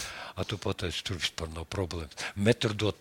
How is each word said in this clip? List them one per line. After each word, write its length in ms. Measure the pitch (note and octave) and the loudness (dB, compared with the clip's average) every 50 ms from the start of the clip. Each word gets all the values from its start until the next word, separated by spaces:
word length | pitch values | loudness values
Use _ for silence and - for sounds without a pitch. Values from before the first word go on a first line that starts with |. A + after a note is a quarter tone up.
| - - - - - - | -6 -6 -8 -10 -10 -8
A, 160 | - - F2+ - | -4 -4 -4 -2
tu 80 | - | -2
pateici, 460 | F#2+ - G#2 F#2+ - G2+ F2 E2 - - | -2 -2 -2 -2 0 -2 -2 -2 -2 -2
tur 140 | - G2 E2 | -2 -2 0
vispār 300 | - - - - E2+ D#2+ | -2 -2 -2 -2 -6 -4
nav 140 | D#2 E2 E2 - | -4 -6 -6 -4
problēmas. 480 | - - F#2+ E2 - E2+ D#2+ D2 - - - - - G2+ | 0 0 0 0 0 -4 -6 -6 -6 -6 -6 -4 0 4
Metru 320 | G2+ A2 A#2+ - - A2+ | 6 6 6 6 4 2
dot 240 | G#2 G#2 G#2+ G2+ F#2 - | 2 4 2 2 2 4